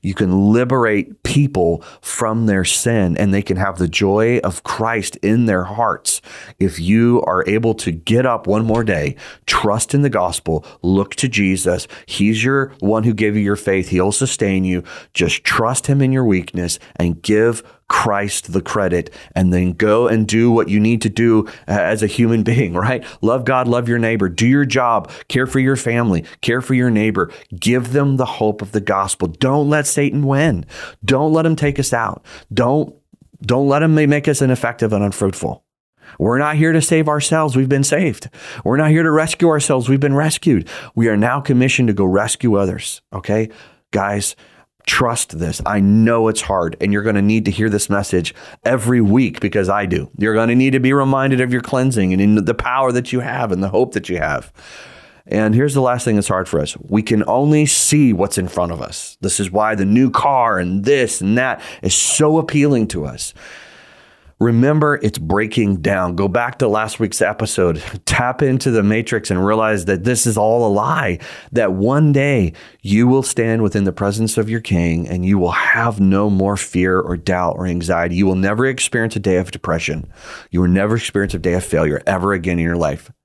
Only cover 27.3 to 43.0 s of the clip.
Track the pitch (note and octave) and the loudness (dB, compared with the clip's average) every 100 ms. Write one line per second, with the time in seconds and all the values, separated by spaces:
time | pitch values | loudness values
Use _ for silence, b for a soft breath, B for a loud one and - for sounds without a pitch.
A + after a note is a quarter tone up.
27.3 | B B F2+ A2 B2 A#2 C#3 C#3+ C3+ B2+ | B B -4 0 0 0 0 2 0 -2
28.3 | - G#2+ G#2 G2+ G#2+ G2 G2 G2 - F2 | -2 -2 -2 -4 -4 -2 -2 -2 -4 -6
29.3 | D#2+ C3 C#3+ C#3+ D3+ C#3+ - C#3+ C#3 C#3 | -2 0 0 2 0 0 -2 0 0 0
30.3 | C#3 D#3+ F#2 - B B B G#2 C3 D#3 | 2 2 0 -6 B B B -2 0 2
31.3 | D#3+ D#3+ D#3+ D3 C#3 C3 A#2 A2 - B | 2 2 0 -2 -2 -2 -2 -2 -8 B
32.3 | B B G#2 B2 D3 - - _ _ _ | B B 0 2 0 -2 -10 _ _ _
33.3 | _ G#2+ B2 C#3 C#3+ D#3+ D#3 D3 D3 C#3+ | _ -2 0 2 2 4 4 4 2 0
34.3 | C#3 C3+ B2+ A#2 A#2 A2 G#2 G2+ - G2 | 0 2 0 -2 -2 0 0 0 0 -2
35.3 | - C2 B1 _ _ _ _ B B G2+ | -2 -8 -10 _ _ _ _ B B 0
36.3 | B2 D3 D3+ D#3+ D#3+ - D#3+ D3+ D3 C#3+ | 2 0 2 2 2 2 2 2 0 0
37.3 | D#3+ D#3 B2+ C3 C#3 C#3 D3+ F3 G#2 - | 0 2 0 2 0 2 0 0 -4 -12
38.3 | B B B - C3+ D#3 D#3 D#3+ D#3 D#3+ | B B B -2 2 4 4 4 2 0
39.3 | - E3+ D3+ C#3 C3 A#2 C3+ C#3+ C#3 D#3 | 2 2 2 0 0 2 0 2 2 0
40.3 | - E3+ A2 D#2+ B B - A#2 G#2 A2+ | 0 2 2 0 B B 0 2 2 0
41.3 | C#3 C3+ B2+ B2+ - A#2+ G2+ F#2+ F#2+ A2 | 0 0 2 2 2 0 2 2 2 0
42.3 | - B2 G2+ F#2+ F2+ - - | -2 0 2 0 -2 -10 -14